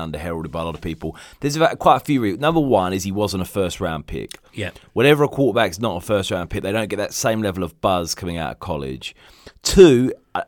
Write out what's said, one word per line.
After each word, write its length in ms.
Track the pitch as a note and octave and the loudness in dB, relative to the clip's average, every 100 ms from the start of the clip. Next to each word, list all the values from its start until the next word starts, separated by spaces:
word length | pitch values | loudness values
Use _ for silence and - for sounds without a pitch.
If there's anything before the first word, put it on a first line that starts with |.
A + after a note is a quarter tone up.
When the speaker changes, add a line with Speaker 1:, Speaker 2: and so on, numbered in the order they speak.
| D#2+ | -10
Speaker 1:
underheralded 380 | D2+ E2+ E2+ D#2+ | -8 -8 -8 -8
by 100 | E2+ | -8
a 40 | |
lot 100 | E2 | -8
of 60 | D#2 | -8
people, 360 | F2 D#2+ D#2+ - - - | -10 -8 -10 -12 -18 -8
there's 140 | C#3+ D3+ | -6 0
about 220 | D#3+ - | 0 2
quite 180 | E3+ B2+ | 2 2
a 40 | |
few 160 | - C3+ | 2 0
re-, 160 | G#2+ F2+ | 0 0
number 240 | D3 E3 | 0 0
one 320 | C#3 G#2+ F2+ | 4 2 2
is 120 | F#2+ | -2
he 80 | G2 | -4
wasn't 280 | G2 G#2 G2+ | -2 -2 -2
a 20 | F2+ | -4
first 340 | G2+ F2+ - | -2 -4 -4
round 260 | F2+ D#2 - | -6 -6 -8
pick. 320 | D2 G1+ - _ | -10 -10 -14 _
Speaker 2:
Yeah. 180 | - F#2 - - | -12 -10 -12 -8
Speaker 1:
Whenever 280 | A2+ C3+ D3 | 2 4 6
a 40 | D3 | 2
quarterback's 500 | - C3+ G#2+ G#2 E2+ | 2 2 2 0 -2
not 180 | A2+ F2 | -4 -4
a 40 | |
first 300 | - G2+ F#2 | -2 -2 0
round 200 | F#2 E2+ | -4 -4
pick, 120 | G2+ | -6
they 100 | F#2 | -4
don't 160 | A2 G#2 | -4 -4
get 80 | G2+ | -4
that 160 | G2+ | -6
same 280 | - B2 A2 | -4 -2 0
level 200 | G#2+ F#2 | -2 -2
of 180 | E2+ - | -6 -2
buzz 340 | G#2 F2+ E2+ | 0 0 -2
coming 220 | - F2+ E2+ | -6 -6 -6
out 160 | D2 | -8
of 80 | A#1+ | -10
college. 540 | - D2+ C2+ B1+ - - _ _ - _ | -8 -8 -8 -10 -14 -18 _ _ -20 _
Two, 500 | - G3 F3 A#2+ B2 - _ | 2 8 10 8 2 -2 _
uh, 80 | F2+ | -8